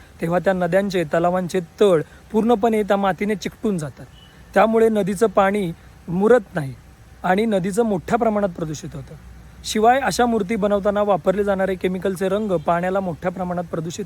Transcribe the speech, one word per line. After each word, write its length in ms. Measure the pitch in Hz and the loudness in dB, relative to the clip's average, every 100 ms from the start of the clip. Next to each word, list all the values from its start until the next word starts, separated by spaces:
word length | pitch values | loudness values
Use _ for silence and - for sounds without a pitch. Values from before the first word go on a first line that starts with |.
| - - | -20 -8
तेव्हा 180 | 170 180 | -2 0
त्या 140 | 175 | 0
नद्यांचे, 520 | 185 175 185 202 185 | 0 2 0 0 -2
तलावांचे 560 | 160 165 175 185 180 185 165 - | 0 0 0 0 -2 -4 -6 0
तळ 220 | 208 165 151 - - | 4 4 0 -12 -4
पूर्णपणे 500 | 214 220 233 226 220 | 0 2 2 2 0
त्या 140 | 202 202 | 0 0
मातीने 380 | 196 175 208 | 0 -2 -2
चिकटून 440 | 208 202 - 226 190 | -4 -6 -6 -4 -4
जातात. 280 | 147 - - - - - - | -6 -12 -20 -20 -20 -20 -4
त्यामुळे 340 | 196 214 226 226 | 2 4 4 4
नदीचं 380 | 214 190 196 220 | 2 0 0 2
पाणी 460 | 196 196 202 180 165 - - - | 4 2 2 -4 -6 -14 -18 -6
मुरत 460 | 175 208 247 196 | 0 4 4 2
नाही 200 | 175 135 123 - - - - | -6 -6 -10 -18 -20 -20 -8
आणि 240 | 180 190 226 | 0 2 2
नदीचं 360 | 196 180 196 | 0 0 0
मोठ्या 360 | 233 190 - 226 | 0 0 -2 0
प्रमाणात 300 | 233 208 202 | 0 0 -2
प्रदूषित 420 | 175 160 147 147 | -4 -8 -8 -12
होतं. 200 | 131 127 160 - - - - - | -14 -16 -18 -20 -20 -20 -16 -6
शिवाय 340 | 220 220 262 | 2 4 4
अशा 260 | 233 180 240 | 2 0 0
मूर्ती 300 | 226 185 226 | 0 -2 -2
बनवताना 460 | 202 202 202 202 | 0 0 0 0
वापरले 420 | 208 185 190 185 | 2 0 0 0
जाणारे 300 | 202 190 190 | 0 0 -2
केमिकलचे 540 | 185 185 185 196 185 190 | -2 -4 -4 -4 -2 -2
रंग 240 | 196 220 | -2 -2
पाण्याला 480 | 175 151 170 180 190 | -2 0 -2 0 -2
मोठ्या 300 | 190 151 180 | -4 -6 -6
प्रमाणात 340 | 185 180 175 | -6 -6 -6
प्रदूषित 400 | 175 170 160 170 | -6 -8 -8 -8